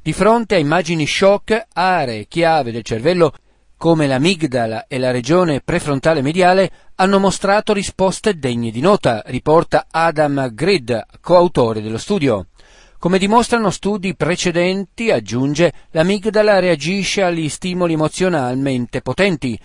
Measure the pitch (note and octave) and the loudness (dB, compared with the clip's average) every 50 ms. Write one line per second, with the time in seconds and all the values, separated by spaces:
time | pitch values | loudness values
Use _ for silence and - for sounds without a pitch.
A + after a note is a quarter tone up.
0 | - D#3+ D#3 - F#3 G#3 A3+ A#3+ A#3 - G#3+ F3+ D3+ C#3+ D#3 F3+ F3+ D3+ E3+ D#3+ | -4 -6 -2 2 4 4 4 2 2 0 0 0 2 2 0 0 0 0 -2 -2
1 | D3 C3 - - G3 G3 G3+ G3+ - - G#3+ A3 A3+ _ _ E3 F3+ F#3 F#3 F3 | -2 -2 0 2 4 4 2 2 0 -2 -4 -4 -4 _ _ -2 0 0 2 0
2 | D3 B2 A2+ G#2+ G#2 _ - E3+ E3 E3 D#3+ D#3 C3+ A#2 A2+ A#2+ A2 - A#2+ A2 | -2 -2 -4 -8 -10 _ -2 0 2 2 2 2 0 -2 -6 -8 -6 -6 -6 -2
3 | A2+ D#3+ F#3 F3+ E3 D3 - - _ _ _ _ _ _ - _ - E3 E3+ D#3+ | 0 0 4 4 2 2 2 -4 _ _ _ _ _ _ -20 _ 0 2 2 2
4 | D3+ C#3 C3+ B2+ C#3+ F3+ G3 D#3+ D#3 D3 C#3 B2+ A#2 A2+ A2 A2+ - _ C3+ B2+ | 2 0 2 2 2 2 2 0 -2 -2 -2 -2 -2 -2 -4 -8 -8 _ -6 -2
5 | B2+ B2+ B2 B2+ A#2+ B2 D#3+ F3+ F#3 E3+ C#3+ B2+ - - D#3+ F3 - C#3+ C#3+ C3+ | -2 0 -2 -2 0 2 2 2 2 2 0 -4 -2 -2 -4 -4 -2 -2 -4 0
6 | - D#3+ E3 D3+ B2+ C#3 D#3+ F#3 F3+ F3 F#3 F#3+ G3 - - _ - - - - | 0 0 0 2 0 -2 0 2 4 4 4 4 2 0 -2 _ -20 -20 -4 -2
7 | F#3+ F#3+ G3 G3 G3 F#3+ F3+ - - G3 G3 G#3+ G#3+ - G#3+ G3+ F#3 - - - | 0 2 2 4 2 2 0 0 0 0 0 0 0 0 -2 -2 -2 -8 -4 -2
8 | F#3 F#3+ E3+ - - A3 G3+ D#3+ C3+ B2+ A#2+ A#2 A#2 A2+ G#2+ A#2 C3+ F3+ G#3 - | -2 -2 -2 -2 -2 -2 -2 -2 -4 -4 -4 -2 -4 -4 -4 0 2 4 4 4
9 | - C3+ A#2 G#2+ - - C3 B2 - D3 D3+ - - - - D3 - - - D#3+ | 2 0 -2 -2 -6 -8 -8 -4 0 2 2 2 2 2 -2 -2 -2 -2 -2 0
10 | E3 E3+ D#3+ D3 D3+ D3 C#3+ C#3+ C3+ B2+ A2+ G2+ D3 F#3 G3+ F3 B2+ A2+ A#2+ A2 | 0 0 2 0 0 0 0 -2 -4 -6 -6 -4 -2 0 0 -2 -2 -4 -6 -6
11 | G2+ _ _ - _ - E3+ F3+ F3 F3+ - D#3 B2 A2+ A2 G#2+ G#2 A2 A2 A2+ | -6 _ _ -18 _ 2 4 4 4 4 2 0 0 0 0 -4 -6 -6 -8 -8
12 | - - G#3 G3 C#3+ C3+ A2+ G2 F#2 - _ _ - _ - - - - _ - | -4 -4 -2 0 0 0 0 0 -4 -10 _ _ -20 _ -20 -20 -20 -20 _ -4
13 | - E3+ F#3 F#3+ F#3 G3+ G#3+ A#3+ A#3 - A#3+ A#3 A3 F#3 D#3+ - - F#3+ G#3 G#3+ | -2 0 0 2 2 4 4 2 4 2 0 0 0 0 -2 -2 -4 -4 -4 -2
14 | F3+ G3 E3+ _ D#3 D3 F3 - - F3+ D#3+ E3+ F3 F3+ F#3 G3 G3+ - _ - | -4 -6 -4 _ -2 -2 -2 0 -2 -2 0 0 0 0 0 -4 -6 -10 _ -6
15 | A#3 A3+ F#3 B2 A2 F#2+ A2 B2 C3 C#3+ D3 C#3 F3 - - - - _ - E3 | -2 0 0 0 -2 -4 -4 -2 -2 -2 2 2 2 0 0 -2 -20 _ -2 0
16 | D#3+ F3+ G3+ G#3 F#3 A3 F#3+ G#3+ G#3+ G#3 G3+ F#3+ F#3 F3+ E3+ D3 C#3 D#3+ F#3+ G3+ | 0 2 0 0 -2 0 0 2 4 4 4 4 4 2 0 0 -2 -4 -2 -2
17 | F#3 - - G#3 G3 F3 F3 E3 D#3+ D3 - - - F#3 F3+ F3+ F3+ E3+ D#3+ D#3 | -2 -2 -2 0 0 0 0 -2 -4 -6 -6 -6 -8 -6 -4 -2 -2 0 0 0
18 | D#3 D3+ - - F#3 F#3+ F3 D3+ C3 B2 B2 C3 C#3 C#3 C3 B2+ A#2+ A2 - C3 | 0 -2 0 0 -2 0 0 0 -2 -2 -2 -2 -2 -2 -2 -2 -4 -4 -6 -8
19 | - - B2+ - F#3 G3+ F3 C#3+ - B2+ A2+ G#2 | -6 -6 -2 0 0 0 0 -2 -4 -6 -6 -6